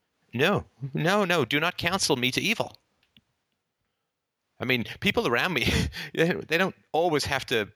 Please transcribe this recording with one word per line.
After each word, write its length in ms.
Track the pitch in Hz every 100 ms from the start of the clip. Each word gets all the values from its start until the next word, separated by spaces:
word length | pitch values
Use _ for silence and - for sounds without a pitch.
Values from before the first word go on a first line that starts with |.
| _ _ _
No, 320 | 120 170 170 - _ 131
no, 320 | 151 160 208 180
no, 180 | 175
do 160 | 120 147
not 160 | 170 -
counsel 400 | 170 190 - 131
me 140 | 127
to 100 | 123
evil. 380 | 160 226 - - _ _ _ _ _ _ _ _ _ _ _ _ _ _ _ _ _ -
I 60 |
mean, 220 | 123 123 - -
people 280 | 202 240 175
around 240 | 120 175
me, 180 | 160 - - -
<laughs> 220 | - -
they 440 | - 170 - - 165
don't 160 | 190 - _
always 340 | 151 175 147 -
have 180 | 135 -
to 220 | 113 104